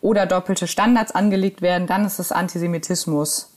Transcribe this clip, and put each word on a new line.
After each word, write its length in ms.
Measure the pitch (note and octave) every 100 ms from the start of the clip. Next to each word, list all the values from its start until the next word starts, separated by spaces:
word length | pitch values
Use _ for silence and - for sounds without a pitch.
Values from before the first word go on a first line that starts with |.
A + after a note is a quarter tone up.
oder 260 | G3 G#3 F#3
doppelte 420 | F3+ F3+ F#3+ F3
Standards 420 | - G#3+ A#3+ A3
angelegt 520 | - G#3 G3 F#3+ F#3+
werden, 260 | F3+ F3+ F3
dann 160 | F#3
ist 160 | G#3 -
es 100 | F3+
Antisemitismus. 1200 | - F3 F3 E3+ E3+ E3 F3+ - D3+ D3+ - -